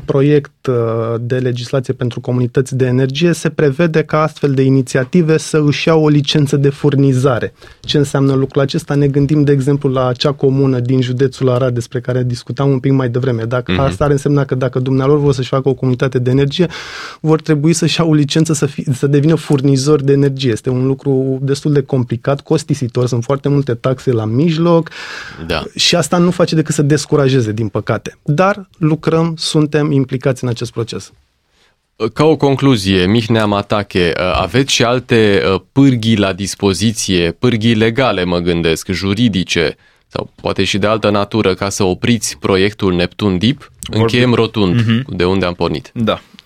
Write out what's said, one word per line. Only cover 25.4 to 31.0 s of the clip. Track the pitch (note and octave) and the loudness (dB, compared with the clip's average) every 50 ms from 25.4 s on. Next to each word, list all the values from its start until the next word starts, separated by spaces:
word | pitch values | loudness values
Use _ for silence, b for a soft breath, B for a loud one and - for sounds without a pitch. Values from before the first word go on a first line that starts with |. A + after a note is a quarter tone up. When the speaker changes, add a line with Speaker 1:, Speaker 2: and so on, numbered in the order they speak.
| E2 E2 | -8 -4
Speaker 2:
Da. | E2 - - - - | -4 -4 -4 -6 -6
Speaker 1:
și | - - - - | -4 -2 0 0
asta | F3 D3+ - - F3+ | 0 0 0 0 2
nu | F3 F3+ | 2 2
face | F3 - F3 D#3+ - | 2 2 0 0 2
decât | D#3+ D3+ - D#3 | 0 0 0 0
să | - | 0
descurajeze, | D3+ C#3 D3+ C#3+ - - - D3 C#3 C3+ C3 C3+ A#2 G#2+ | 0 2 2 0 0 0 0 2 2 2 2 2 0 0
din | G#2+ G#2+ A#2 G#2 | -2 -4 -4 -4
păcate. | - A2+ G2+ - A#2 G#2 - - - _ _ | -4 -4 -4 -4 -4 -4 -6 -10 -16 _ _
Dar | - D3 D3+ F#3 F#3+ G#3 G#3 F#3+ - _ - | -2 0 2 2 2 0 -2 -6 -16 _ -4
lucrăm, | E3+ D3+ D#3+ D#3 - D#3+ D#3 E3 E3 E3+ D#3+ D#3 | -2 -2 -2 -2 0 0 0 0 0 0 -2 -6
suntem | - - - D#3+ D3+ D3 D3 D#3 D3 D3+ | -6 -2 0 0 0 0 0 -2 -2 0
implicați | D3 C#3 C3+ C3 C#3 B2+ - C#3+ B2+ - - | 0 0 -2 -2 -4 -4 -2 -2 -2 -2 -4
în | B2 | -4
acest | A#2+ - B2+ A#2+ | -4 -4 -6 -8
proces. | - A#2+ A#2 A2+ - G2+ | -8 -8 -8 -8 -8 -12